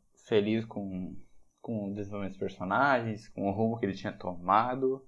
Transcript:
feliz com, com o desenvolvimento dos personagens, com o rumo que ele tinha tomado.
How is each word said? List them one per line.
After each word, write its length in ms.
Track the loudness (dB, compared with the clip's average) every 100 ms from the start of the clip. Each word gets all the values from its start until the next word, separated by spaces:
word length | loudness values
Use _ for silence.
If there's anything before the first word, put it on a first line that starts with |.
| _ _ 2
feliz 380 | 4 6 2 0
com, 500 | -6 -6 -6 -6 -8 -12 -20 -20 _
com 280 | -6 -4 -4
o 40 |
desenvolvimento 380 | -4 -6 -4 -6
dos 80 | -4
personagens, 880 | -6 -4 0 2 4 4 0 -6 -8
com 200 | -2 -2
o 40 |
rumo 260 | 2 2 2
que 80 | -2
ele 80 |
tinha 180 | -2 -6
tomado. 960 | -6 -8 -6 4 4 4 0 0 0